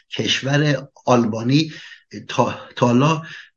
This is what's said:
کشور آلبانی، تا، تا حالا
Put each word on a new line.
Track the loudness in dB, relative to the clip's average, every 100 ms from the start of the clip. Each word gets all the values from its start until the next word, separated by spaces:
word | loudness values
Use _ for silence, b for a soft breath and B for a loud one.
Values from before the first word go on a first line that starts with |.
| B
کشور | -4 -2 -2 -2 -2 0 -2 -4 _ 2
آلبانی، | 2 2 -2 2 2 2 B B B B -16 -6
تا، | -2 -2 -4 -10 0
تا | 2
حالا | 4 4 0 B B B